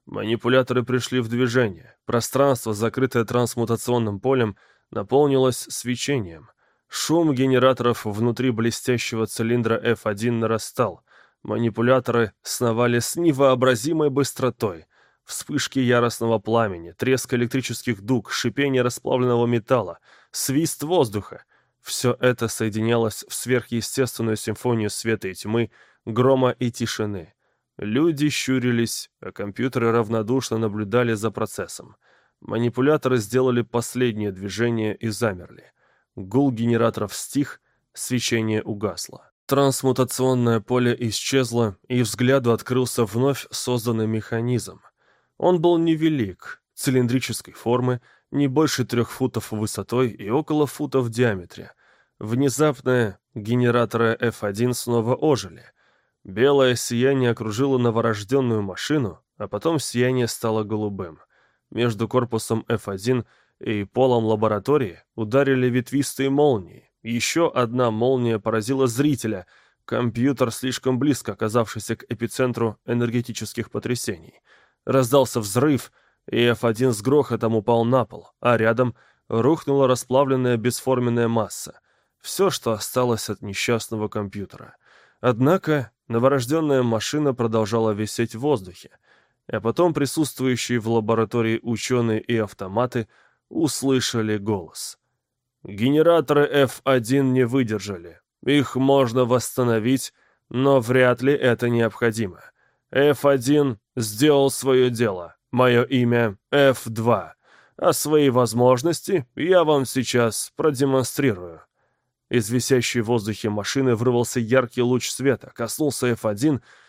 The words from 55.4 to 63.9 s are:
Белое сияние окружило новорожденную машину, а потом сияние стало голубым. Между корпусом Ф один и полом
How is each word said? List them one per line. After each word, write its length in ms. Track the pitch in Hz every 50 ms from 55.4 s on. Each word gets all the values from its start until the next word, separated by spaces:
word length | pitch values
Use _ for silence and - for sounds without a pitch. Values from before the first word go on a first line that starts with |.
| 98 90 82 - - - _ _ _ _ _ _ _ _ _ _ _
Белое 500 | 95 95 101 123 143 143 139 131 127 120
сияние 560 | 117 - - 120 117 123 135 139 135 127 120
окружило 460 | 117 - 110 110 104 110 139 139 135 123
новорожденную 840 | 120 120 110 113 113 117 110 104 104 98 135 139 131 120 113 107 101
машину, 580 | 98 90 - - - 147 156 127 98 85 - _ _ _
а 120 | _ 104 98
потом 300 | - 104 - 160 170 151
сияние 500 | - - - 120 123 127 127 127 123 110
стало 340 | - - - 113 110 110 107
голубым. 580 | 101 110 107 107 104 101 95 95 85 78 - _ _ _ _ _ _ _ _ _ _
Между 380 | - 110 120 120 110 98 113 110
корпусом 560 | - 127 123 120 - 110 - - 113 113 - -
Ф 200 | 120 104 - -
один 360 | 101 95 95 120 131 123 107 - _ _ _ _ _ _
и 240 | - 117 110 104 98
полом 400 | -